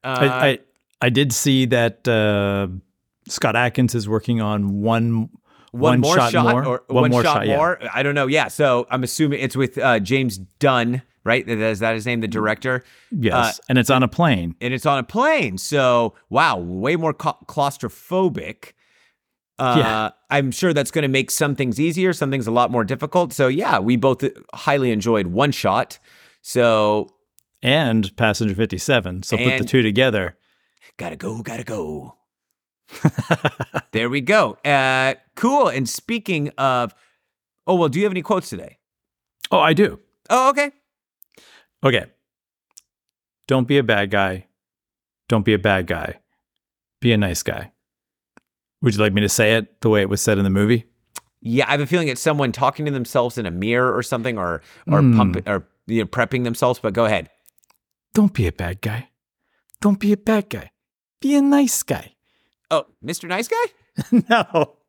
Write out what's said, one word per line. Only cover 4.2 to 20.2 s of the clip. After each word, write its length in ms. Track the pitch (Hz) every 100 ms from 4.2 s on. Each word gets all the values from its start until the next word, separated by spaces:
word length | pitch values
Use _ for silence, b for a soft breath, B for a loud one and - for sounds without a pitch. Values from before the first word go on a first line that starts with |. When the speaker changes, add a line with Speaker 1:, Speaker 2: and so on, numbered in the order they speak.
| - 117
Speaker 2:
on 400 | 104 104 98 101
one, 480 | 104 113 117 113 110 - _ b b
Speaker 1:
One 80 | 120
Speaker 2:
One 200 | 131 123
Speaker 1:
More 140 | 143 175
Speaker 2:
Shot 140 | 120
Speaker 1:
Shot 120 | 135 -
Speaker 2:
More? 120 | 123
Speaker 1:
or 180 | 139 123 _
Speaker 2:
One 140 | 127
Speaker 1:
One 80 | 127
Speaker 2:
More 120 | 123
Speaker 1:
Shot 100 | 135 139
Speaker 2:
Shot, 80 | 107
yeah. 80 | 143
Speaker 1:
More? 220 | 160 180 113
I 100 | 101
don't 100 | 139
know. 120 | 143 131
Yeah, 180 | 151 127
so 380 | - 143 120 123
I'm 120 | 127
assuming 380 | 127 - 156 139
it's 160 | 131 135
with, 200 | 131 -
uh, 200 | 127 117
James 380 | 95 135 131 95 92 _
Dunn, 440 | 143 127 117 127 - _
right? 240 | - 123 98
Is 300 | 113 110 104
that 160 | 113
his 100 | 113
name, 160 | 107 120
the 60 | 110
director? 540 | 110 107 107 131 127 - b b
Speaker 2:
Yes, 480 | 202 113 127 113 -
Speaker 1:
Uh, 20 | -
Speaker 2:
and 100 | 127
it's 120 | 120
on 120 | 131
a 60 | 127
plane. 480 | - 170 107 85 82
Speaker 1:
and 140 | 120
it's 100 | 131 151
on 120 | 139
a 60 |
plane. 520 | 120 208 285 311 131 92
So, 580 | - 147 131 120 117 b b
wow, 280 | 120 160 104
way 380 | 87 92 117 170
more 180 | 160
ca-, 240 | 147 160 - -
claustrophobic. 1300 | - 139 - 117 - - 180 190 - 80 107 - _ _ _ _ _ _ _ _ -
Uh, 180 | 127 123
Speaker 2:
Yeah. 320 | 113 110 107 _